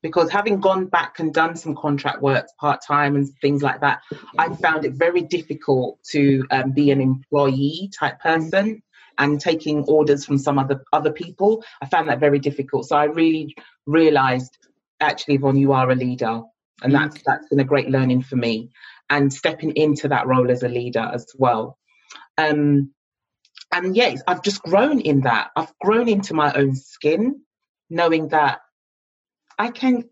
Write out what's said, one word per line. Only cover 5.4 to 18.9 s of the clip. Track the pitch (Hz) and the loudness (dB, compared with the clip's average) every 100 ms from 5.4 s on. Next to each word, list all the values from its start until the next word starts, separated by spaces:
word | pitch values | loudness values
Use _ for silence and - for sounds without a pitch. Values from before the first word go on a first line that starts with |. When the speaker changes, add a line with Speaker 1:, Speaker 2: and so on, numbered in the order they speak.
| - 143 - 135 120 - - | -6 -10 0 0 0 -8 -6
Speaker 1:
to, | 151 139 135 131 | 2 2 2 0
um, | 135 135 | -2 0
be | 135 143 | 2 2
an | 139 | 4
employee | 131 131 - 147 139 131 139 170 196 - | 2 -2 -2 0 2 0 -2 -4 -12 -6
type | 147 - | -6 -4
person | 170 165 160 185 208 220 _ _ _ - | -2 -2 0 0 -2 -6 _ _ _ -2
and | 143 147 | 0 0
taking | 175 160 156 147 | -2 -2 -2 -4
orders | 139 156 147 143 - | 2 2 4 0 0
from | 139 | -2
some | 135 139 | 0 -2
other, | 135 139 - | 0 -4 -2
other | 151 147 | -2 -2
people. | - 175 - 202 220 - - | -6 -14 -2 0 0 -6 -18
I | 139 | -2
found | 170 156 | -2 0
that | 123 | 0
very | 147 143 | 2 2
difficult. | 139 143 135 131 - | -2 -6 -4 -6 0
So | 147 | 0
I | |
really | 151 165 165 160 147 - - _ - | 0 2 2 0 -4 -14 -20 _ 0
realised, | 160 160 147 135 127 127 _ _ _ _ _ | 4 4 4 4 0 -4 _ _ _ _ _
actually, | 151 - - 139 | -4 -2 -2 0
Yvonne, | 139 135 | 2 2
you | 139 | 4
are | 131 127 | 2 2
a | 127 | 0
leader. | 123 127 110 113 - _ _ _ | -2 -4 -4 -4 -10 _ _ _
And | 131 | 0
Speaker 2:
Mm. | 139 | 2
Speaker 1:
that's, | 147 - | 0 -4
that's | 139 127 - | -4 -4 -2
been | 139 | -2
a | 135 | 2
great | 143 120 | 0 2
learning | 131 127 127 | 0 2 0
for | 131 127 | -2 -4
me, | 117 110 - _ - | -2 -4 -8 _ -20